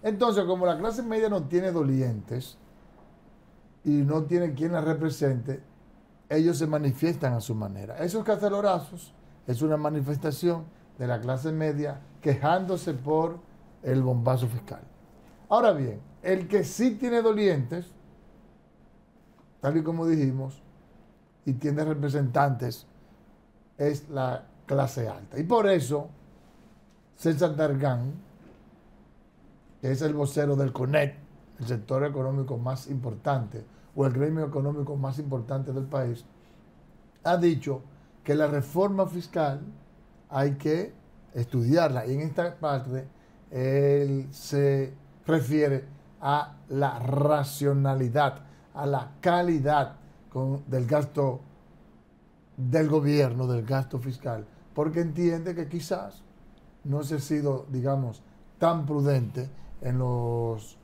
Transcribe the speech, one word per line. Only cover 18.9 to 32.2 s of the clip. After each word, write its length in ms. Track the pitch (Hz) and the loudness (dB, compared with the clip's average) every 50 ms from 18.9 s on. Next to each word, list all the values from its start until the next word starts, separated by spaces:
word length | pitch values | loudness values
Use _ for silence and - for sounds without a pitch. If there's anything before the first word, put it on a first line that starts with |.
| - - - _ _ _ - _ _ _ - - - _ | -20 -20 -20 _ _ _ -20 _ _ _ -20 -20 -20 _
tal 160 | - 135 151 165 | -4 0 0 0
y 60 | 160 | 0
como 240 | 156 165 165 165 165 | 0 -2 0 2 2
dijimos, 560 | 165 156 143 135 127 131 135 135 135 - - - - - - - - - - - - _ _ _ _ _ _ | 2 4 4 2 0 -2 -6 -8 -10 -14 -20 -20 -20 -20 -20 -20 -20 -20 -20 -20 -20 _ _ _ _ _ _
y 80 | - 135 | -4 -2
tiene 300 | 123 - 151 143 151 156 | -2 0 -2 0 0 0
representantes 1040 | 156 156 139 143 143 135 147 139 123 120 143 139 143 131 113 131 123 120 - - - - - - - - - - - - _ _ _ _ _ _ _ _ - | 0 0 -2 -2 -2 0 0 0 0 2 2 2 2 2 0 -4 -6 -6 -8 -14 -20 -20 -20 -20 -20 -20 -20 -20 -20 -20 _ _ _ _ _ _ _ _ -2
es 320 | 143 147 147 143 - - | 0 0 0 -2 -8 -8
la 360 | 151 135 131 123 123 - - - - - - | -6 -4 -2 -2 -4 -6 -10 -14 -20 -20 -6
clase 420 | - 143 139 135 123 - 123 117 107 | -2 0 0 0 0 -2 -4 -4 -4
alta. 320 | 107 92 101 - - 123 | -6 -8 -14 -10 -6 -6
Y 40 | 156 | -2
por 240 | 170 240 226 214 196 | 2 2 4 6 6
eso, 420 | 190 175 131 117 147 143 147 165 - - - - - - - - - - - - - - - _ - _ _ _ _ | 4 4 2 0 -2 -4 -4 -6 -14 -20 -20 -20 -20 -20 -20 -20 -20 -20 -20 -20 -20 -20 -20 _ -20 _ _ _ _
César 400 | - - 165 160 135 180 165 151 | -2 0 0 2 4 2 2 2
Dargán, 580 | 143 160 151 143 135 139 139 127 120 123 135 151 180 - - - - - - - - - - - - _ - - - - - _ - _ _ _ _ - - - - _ - - - | 2 0 2 2 2 0 0 0 0 -2 -6 -8 -10 -16 -20 -20 -20 -20 -20 -20 -20 -20 -20 -20 -20 _ -20 -20 -20 -20 -20 _ -20 _ _ _ _ -20 -20 -20 -20 _ -20 -20 -6
que 100 | - 127 | -4 -2
es 100 | 135 131 | -2 0
el 120 | 156 151 151 | 0 0 0
vocero 420 | 147 143 139 - 156 143 143 143 | 0 -2 0 0 0 0 2 2
del 160 | 135 139 131 | 2 0 0
conec, 440 | 117 - 127 127 143 151 143 139 - - - - - - - - - - | 0 -2 -2 2 2 2 2 2 -2 -10 -20 -20 -20 -20 -20 -20 -14 -10
el 60 | 120 | -6
sector 400 | 113 123 113 104 - 131 135 143 | -4 -4 -4 -4 -2 -2 0 0
económico 520 | 147 139 139 | -2 -2 -4